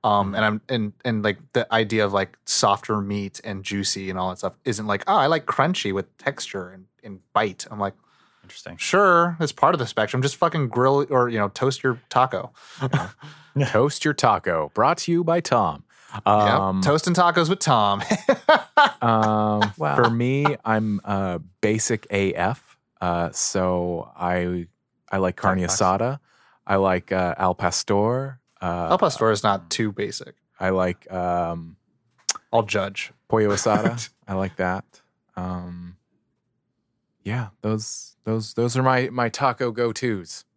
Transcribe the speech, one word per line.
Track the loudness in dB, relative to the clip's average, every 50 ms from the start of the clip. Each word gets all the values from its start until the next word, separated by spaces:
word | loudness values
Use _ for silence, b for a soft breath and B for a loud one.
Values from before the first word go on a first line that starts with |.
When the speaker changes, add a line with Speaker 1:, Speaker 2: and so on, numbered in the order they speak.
| 2
Speaker 1:
Um, | 4 2 2 2 0 -2
Speaker 2:
Mm. |
Speaker 1:
and | 0 0
I'm, | 0 0 -2 _ -4
and, | -4 -4 -4 -4 -8 _ -4
and, | -4 -2 0 0
like, | -2 -2 -2 -10 _ -2
the | -2 0 2 0
idea | 0 0 0 0 0 0
of, | 2 2
like, | -2 -2 -2 -8 _ _
softer | -4 0 2 4 2 2 2 0 -4 -2 -2
meat | -2 -4 -6 -6 -6 -8 -12 -12 -12
and | -10 -10 -10 -8
juicy | -6 -4 -4 -2 -2 -4 -4 -6 -8
and | -6 -4
all | -4 -4
that | -4 -4
stuff | -8 -8 -8 _ _
isn't | -6 -4 -4 -2
like, | -2 -4 -2 0
"Oh, | 0 2
I | 2 4
like | 2 2 0 -2
crunchy | -2 0 2 2 2 2 -2 -2 -2 -2
with | -4 -6 _ _
texture | _ -6 -6 -6 -6 -12 -10 -8 -10 -10 -10
and, | -16 -20 -20 _ _ _ _
and | -20 -20 -20 _ _ _
bite." | 0 0 0 -4 -10 -14 -14
I'm | -8 -6
like, | -6 -6 -6 _ b b b b b b b b b
Speaker 3:
Interesting. | -20 -20 -18 -16 -16 -12
Speaker 1:
"Sure, | -10 -4 0 2 4 6 6 6 4 4 2 0 -2
it's | -4 -4 0
part | 2 2 2 2
of | 2
the | -2
spectrum. | -4 0 -2 -2 0 0 -2
Just | -2 -2 0
fucking | 0 0 0 0 0 -2 -2
grill | 0 2 2 4 4 2 2 2
or, | 2 2 2 2
you | 0 -2
know, | -2 -2
toast | -2 -2 -2 -2 -2 0 -2
your | -2 -2 -2 _ _
taco." | 2 2 2 2 0 -8 -8 -10 B B B B B B
<laughs> | -4 -2 -2 -2 -2 -6 -12 B B -20 B B B B B 0 0
Speaker 2:
Toast | 2 4 2 2 2 0 -2 -2
your | -2 0
taco. | 2 4 4 4 2 0 -2 -2 -2 -2 -2 _
Brought | 2 2 2 2 0
to | -2 0
you | 0 0 2
by | 0 0 -2
Tom. | 0 2 2 2 2 0 -2 -6 -14 B B B B B B
Speaker 1:
Yep. | -2 B
Speaker 2:
Um, | 4 4 6 6 4 4 2 2 0 0 2
Speaker 1:
Toast | 2 2 2 2 2
and | 0 2
tacos | 4 4 4 4 2 2 2
with | 0 0
Tom. | 2 2 4 4 4 2 2 0 -2 -4 -4 -2 2 0 0 2 4
<laughs> | 4 4 4 4 0 _ 4 4 4 2 0
Speaker 2:
um, | 2 2 4 4 4 4 2 2 2 2 2 2 0 -2 -2
Speaker 4:
Wow. | -4 -2 0 2
Speaker 2:
for | 4 4 2
me, | 2 0 0 0 0 2 0 0 -2 -2 -2
I'm, | 0 0 0 0 0 -2 -4 -2
uh, | -2 -2 -2 -2 -2 -4 -6 -8 -14 _ _
basic | 0 0 0 0 0 -2 -2 -4 -4 -4
A | 0 0 0 0 0
F. | 0 -2 -2 -2 -4 _ _ _ _ _ _ _ _
Uh, | -2 -2 0 0 -2 -4
so | -4 -4 -4 -2 -2 0 0 0 0 0 -2 -2 -4 -6 -8 -12 -10
I, | -4 -2 -2 0 0 0 -2 -4 -4 -6 -10 _ _ _ _ _ _ _ -6
I | -2
like | 0 0 -2 -2
carne | 0 0 0 2 2
Speaker 3:
Jackbox. | 0 -2 0 2 2 2 2 2
Speaker 2:
asada. | 0 -2 -4 -6 b b b b b b b b b
I | -2 0
like, | 2 2 2 2 0 -2 -2
uh, | -2 0 0 -2 0
al | 0 0 0 0
pastor. | 0 -2 -2 -2 -2 -2 0 2 2 2 0 0 -2 -6 -8 -12 _ _ _ _ _
Uh, | -6 -4 -4 -4 0 0
Speaker 1:
Al | 2
pastor | 2 2 0 0 0 0 0
is | 0 2 2
not | 0 0 0 -4 -6
too | -4 -2 -2 -4
basic. | -4 -6 -8 -6 -8 -12 -14 -14 -20 _ _ _ _ _
Speaker 2:
I | -2 0
like, | 2 2 0 0 -2 _ _ -10 -6
um, | -4 -2 -2 -2 -2 -2 -4 -6 -8 -10 -14 -20 _ _ _ _ _ _ _ _ _ _ -6 -6 -6 _ _
Speaker 1:
I'll | 0 0 0
judge. | 0 -2 -4 -4 -4 -8 -10 -12 -12 _ _ _
Speaker 2:
pollo | _ 2 2 2 2
asada. | 2 0 2 2 2 2 2 0 -2 -2 -8 -12 _ _
Speaker 1:
<laughs> | _
Speaker 2:
I | -6 -4
like | -4 -4 -4 -4
that. | -4 -2 -2 -2 -4 -6 _ _ _ _ _ _ _ _ _ _
Um, | -10 -8 -6 -6 -8 -10 -12 -14 -14 -16 -18 -18 _ _ _ _ _ _ _ _ _ _ _ _ _ _ _ _ _ _ _ _ _ _ _ _ _ _
yeah, | -4 -4 -4 -4 -6 _ _
those, | -4 -4 -2 -2 -4 -8 -12 -12 -14 -18 _ _ _
those, | -4 -4 -4 -4 -6 -2
those | -2 -2 0 2
are | 2 2
my, | 4 4 2 0 -2
my | -2 -2 -2 -2
taco | -2 0 0 0 0 0 -4 -4
go-tos. | -2 -2 -2 -2 -2 -2 -2 -2 -4 -4 -6 -12 -16 -18 -18 _ _